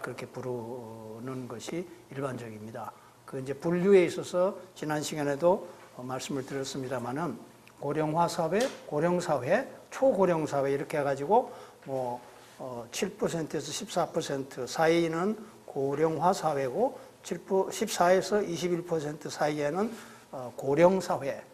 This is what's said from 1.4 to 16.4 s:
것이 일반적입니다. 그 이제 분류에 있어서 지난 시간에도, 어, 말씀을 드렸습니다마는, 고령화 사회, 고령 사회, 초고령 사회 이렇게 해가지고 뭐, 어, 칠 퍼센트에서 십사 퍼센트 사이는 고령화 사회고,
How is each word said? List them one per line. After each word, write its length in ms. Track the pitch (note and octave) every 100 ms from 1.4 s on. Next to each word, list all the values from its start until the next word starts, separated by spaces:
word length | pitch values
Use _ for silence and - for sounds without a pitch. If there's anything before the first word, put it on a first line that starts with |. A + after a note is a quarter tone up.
| B2
것이 400 | A2+ - E3 F3+ - -
일반적입니다. 800 | C3+ C3+ A#2+ A#2 G#2+ A2 A#2+ G#2+ - - -
그 160 | - C3+
이제 140 | C3
분류에 500 | C#3 E3+ F3 F#3 G3
있어서 540 | E3+ - C#3 F3+ F#3 G#3+ -
지난 280 | - D3+ D3+
시간에도, 640 | C#3+ D#3 C#3+ C#3 E3+ G3 - - - -
어, 60 |
말씀을 420 | B2+ C3 - C#3+
드렸습니다마는, 960 | C3 C#3 C3+ D3 B2+ B2+ A#2+ C3+ E3 - - - - -
고령화 480 | C#3+ D3 D#3 D#3 E3+
사회, 320 | - D#3+ G3 C4+ - -
고령 340 | D3 E3+ F3+
사회, 460 | - C#3+ B2 G#3 C4+ - -
초고령 540 | - C4+ G3 F#3 D#3+
사회 280 | D3 C#3+ C#3
이렇게 260 | C#3 D#3 D3+
해가지고 520 | C#3 C#3 C#3+ A3 C4 - - - -
뭐, 340 | C3 B2 B2 - - - -
어, 280 | C3 A#2+ A#2
칠 240 | - G3 G3+
퍼센트에서 560 | F#3+ E3 D3+ D#3 C#3
십사 340 | - G#3+ F3+ D#3
퍼센트 560 | F3 D3+ C#3+ C3+ - A#2+
사이는 720 | - D#3+ E3+ E3 E3 F#3+ G#3+ - -
고령화 680 | - - C#3 C#3+ D#3+ D#3 E3+
사회고, 640 | F#3+